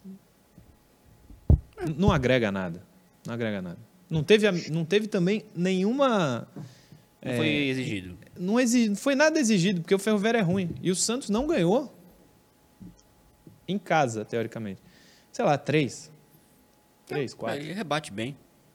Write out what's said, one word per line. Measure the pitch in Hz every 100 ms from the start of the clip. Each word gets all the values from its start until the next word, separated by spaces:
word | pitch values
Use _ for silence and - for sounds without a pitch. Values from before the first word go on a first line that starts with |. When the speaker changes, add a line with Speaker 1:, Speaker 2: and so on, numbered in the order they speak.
| 190 95 _ _ _ - - - _ _ _ - - - - - - -
Speaker 1:
N-, | 381 147
não | 202
agrega | 170 123 127 107
nada. | 98 92 85 - _ _ _ -
Não |
agrega | 117 113 101
nada. | 90 87 117 _ -
Não | 160
teve | 139 214 208
a, | 175 -
não | 156
teve | 156 202 220
também | 208 175 214 -
nenhuma, | - 180 185 196 262 277 220 156 117 - - - - - - _ _
Speaker 2:
Não | -
Speaker 1:
é, | 123
Speaker 2:
foi | 156
exigido. | 147 139 131 - 104 90 87 - -
Speaker 1:
não | 180 226
exi-, | 254 247 226
não | 196
foi | 277
nada | 269 311 320
exigido, | 233 214 175 185
porque | 165
o | 196
Ferroviário | 202 214 208 233
é |
ruim. | 170 190 175 -
E | 165
o | 185
Santos | - 240 285
não | 208 302
ganhou | 311 170 226 277 - - - _ _ _ _ _ _ 180 - _ _ _ _ - - -
em | 196
casa, | - 165 135 113
teoricamente. | 107 117 113 117 107 95 - - - - _
Sei | -
lá, | 220 143
três. | - 151 131 - - - _ _ _ _ _ _ _ _ -
Três, | 147 120
Speaker 2:
Não, | -
Speaker 1:
quatro. | 110 113
Speaker 2:
ele | 151
rebate | 185 180 147 -
bem. | 101 117 143 _ _ _